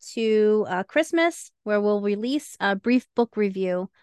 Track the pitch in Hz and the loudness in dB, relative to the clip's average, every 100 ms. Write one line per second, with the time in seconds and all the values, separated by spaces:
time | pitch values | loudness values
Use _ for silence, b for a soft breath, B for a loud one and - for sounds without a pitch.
0 | - - 220 214 214 214 202 185 202 294 | -8 -4 0 2 4 2 0 -4 -2 -2
1 | 320 330 339 - - _ 214 208 208 208 | 0 2 0 -2 -12 _ -2 0 2 0
2 | 202 202 240 294 - - 202 196 240 247 | 0 -2 -2 -4 -6 -4 -2 0 2 0
3 | - - 233 220 208 190 185 180 190 _ | 0 -2 -2 0 -2 -2 -2 -2 -6 _